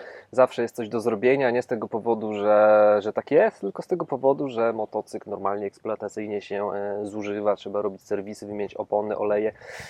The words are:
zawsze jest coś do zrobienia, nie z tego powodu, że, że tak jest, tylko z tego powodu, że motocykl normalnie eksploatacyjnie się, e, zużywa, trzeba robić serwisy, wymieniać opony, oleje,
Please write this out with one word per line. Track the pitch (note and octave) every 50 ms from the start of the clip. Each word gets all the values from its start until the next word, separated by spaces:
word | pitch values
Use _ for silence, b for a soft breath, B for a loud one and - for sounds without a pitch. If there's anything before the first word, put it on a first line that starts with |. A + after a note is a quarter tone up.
| B B B B B B
zawsze | - B2 B2+ - - -
jest | A#2+ A2+ -
coś | - A#2 G#2
do | A2+ A#2
zrobienia, | G#2 A#2 A2+ G2+ A2 B2 C3+ C#3 C3+ B2
nie | A#2 B2
z | B2 -
tego | B2+ A2 A2 G#2+
powodu, | - A2+ G2+ A#2 A#2 A2 A2 G#2+ G#2+
że, | G2+ G2+ G#2 G#2+ G#2 G#2+ G#2+ G#2+ G#2+ G#2+ G#2 G#2 G#2
że | F#2+ A2 -
tak | - - -
jest, | C#3 D3 G#3+ A3 - -
tylko | - G3 - -
z | F3 -
tego | F#3 E3+ E3
powodu, | - D3 B2 C3+ C3+ C#3 D3 D3 C3+
że | A#2+ A2+ A#2 A#2 A2
motocykl | A2+ G#2+ - - G#2+ G2+ - - G#2 - G2+
normalnie | G2+ F#2+ G2 G2 G2+ G#2 G#2
eksploatacyjnie | G2 _ _ - A2 G#2+ - G#2+ G2+ - A2 G#2+ G#2 G#2 G2+
się, | - - G2+ G2+ G#2 G2+ G2
e, | G2+ G2+ G2+ G2+ G#2 G#2+
zużywa, | G2+ G2+ G#2+ G2+ G#2 G2+ G#2+ G#2 G#2 G2+
trzeba | - - G#2 G2 G#2
robić | G#2 G#2 F#2+ F#2+
serwisy, | _ - G#2+ G2+ F#2+ G#2 G#2+ - G#2 G2+
wymieniać | G#2 G#2 G#2 G2 -
opony, | - G#2 - G#2 G#2 G#2 G#2+ G#2 -
oleje, | G#2+ G#2 G#2 G#2 G#2+ A2 G#2 B B B B B B B